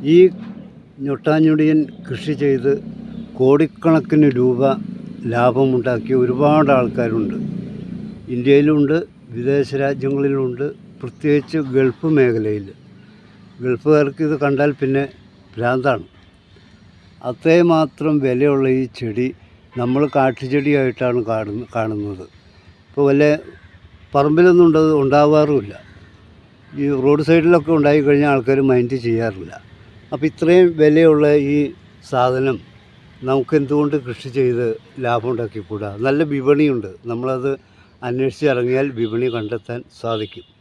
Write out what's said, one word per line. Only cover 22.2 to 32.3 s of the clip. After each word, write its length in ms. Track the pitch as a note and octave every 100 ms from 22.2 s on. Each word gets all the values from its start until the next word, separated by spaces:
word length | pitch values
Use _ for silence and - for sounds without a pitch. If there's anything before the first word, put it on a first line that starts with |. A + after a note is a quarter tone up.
| D#2 _ _ _ _ _ _
ഇപ്പോൾ 180 | - C#3
വല്ല 140 | C#3 D3+ D3+ - - - - - _ _
പറമ്പിലൊന്നും 520 | C#3 C#3+ D#3 F3+ F3 E3+
ഉണ്ട-, 280 | D#3 D#3 D3+
ഉണ്ടാവാറുമില്ല. 720 | C3+ C#3+ D3 D3+ D3 C#3+ G2+ - - - - _ - - _ _ _ C#3+
ഈ 40 | C#3+ C#3
റോഡ് 200 | C3 D3 D#3
സൈഡിലൊക്കെ 440 | E3 E3 F3 C#3+ D#3+
ഉണ്ടായിക്കഴിഞ്ഞാൽ 540 | C#3+ D3 C#3+ C#3+ D3
ആൾക്കാർ 260 | C#3 A#2+ C3+ C3+
മൈൻഡ് 260 | B2+ A#2+ C3
ചെയ്യാറില്ല. 480 | A#2 A2+ A2+ F#2+ E2+ - - - - - -
അപ്പോൾ 140 | D3 D3+
ഇത്രയും 380 | - E3 F3+ F3+ E3
വിലയുള്ള 460 | D3+ D3+ E3 D3+ D3 D3 C#3
ഈ 40 | D3 C#3 - - - -
സാധനം 460 | C3 B2+